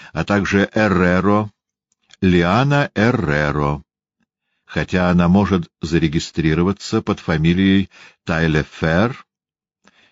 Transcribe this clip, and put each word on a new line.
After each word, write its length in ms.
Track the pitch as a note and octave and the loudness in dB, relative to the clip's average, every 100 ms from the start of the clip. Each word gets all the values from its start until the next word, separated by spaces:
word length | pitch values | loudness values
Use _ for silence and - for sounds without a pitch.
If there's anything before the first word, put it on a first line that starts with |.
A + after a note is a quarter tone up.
| - | -12
а 100 | D#2+ | -8
также 460 | E2+ G2+ F#2 G2 G2 | -2 -2 0 0 0
Эрреро, 800 | A2 G#2+ F2+ F2+ F2+ F#2+ G#2 G#2+ - _ _ _ _ _ _ | 0 0 2 2 2 2 0 -2 -10 _ _ _ _ _ _
Лиана 680 | F#2+ F2+ E2+ A2 C#3 C#3+ C#3 - | 2 2 2 2 0 0 -2 0
Эрреро, 880 | A2+ A#2+ E2 D2 D2+ C#2+ D2 D2 - _ _ _ _ _ _ _ | 0 0 0 -2 -2 -2 -2 -4 -10 _ _ _ _ _ _ _
хотя 460 | _ E2 D2+ F#2 F2+ | _ -8 -4 -2 0
она 180 | F2 F2 | 2 2
может 420 | G2 F#2+ F#2+ E2 _ | 2 2 0 -4 _
зарегистрироваться 1200 | D#2+ E2 D#2 D#2 - - D#2+ D#2 F2+ G2+ - A2 | -4 0 0 -2 -6 -4 -2 0 0 -4 -4 -4
под 180 | A2 G2 | -4 -6
фамилией 680 | - D#2+ D#2+ F2 G2 G2 F#2 - - _ | -4 0 0 2 2 2 -2 -8 -20 _
Тайлефер 1000 | - D#2+ E2 D2+ C#2+ - D#2+ E2 A#2 B2 - _ _ _ _ _ _ _ _ | -6 -2 0 0 -4 -4 -2 0 -2 -4 -18 _ _ _ _ _ _ _ _